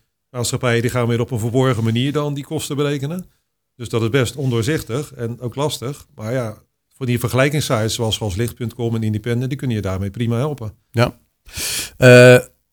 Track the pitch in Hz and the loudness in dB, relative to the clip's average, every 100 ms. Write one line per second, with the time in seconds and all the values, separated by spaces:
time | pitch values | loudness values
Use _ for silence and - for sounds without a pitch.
0 | _ _ _ 127 117 127 127 117 120 123 | _ _ _ -8 -4 -2 0 0 0 0
1 | 117 117 120 117 113 127 131 113 113 113 | 0 0 -2 -4 -2 2 2 2 0 0
2 | 139 147 147 143 139 156 - 143 143 143 | 0 -2 -4 -6 -6 -8 -6 -4 -2 -4
3 | 143 180 - _ _ _ _ - 117 117 | -6 -8 -12 _ _ _ _ -16 -6 -2
4 | 113 135 117 147 131 117 110 160 - 123 | 0 0 0 -2 -2 -2 -2 -4 -4 -8
5 | 147 135 117 113 120 135 147 - 120 143 | -8 -10 -10 -8 -8 -4 -4 -4 -10 -12
6 | - - 107 131 117 - _ _ _ - | -16 -14 -6 -6 -6 -10 _ _ _ -8
7 | 127 120 120 120 143 147 - 117 110 - | -2 0 0 2 2 0 -2 -2 -2 -2
8 | 110 - 107 90 120 - 117 - 117 113 | -4 -2 -4 -4 -6 -6 -10 -6 -4 -2
9 | 110 107 120 120 127 139 135 107 98 95 | -2 -2 -4 -4 -4 -4 -4 -2 -2 -4
10 | 98 120 117 117 151 143 107 - _ 117 | -4 -4 -2 -2 -2 -6 -12 -14 _ -2
11 | 117 - _ _ - - - - - - | -2 -4 _ _ -18 -10 -8 -8 -10 4
12 | 127 123 127 123 - _ _ | 10 12 12 10 4 _ _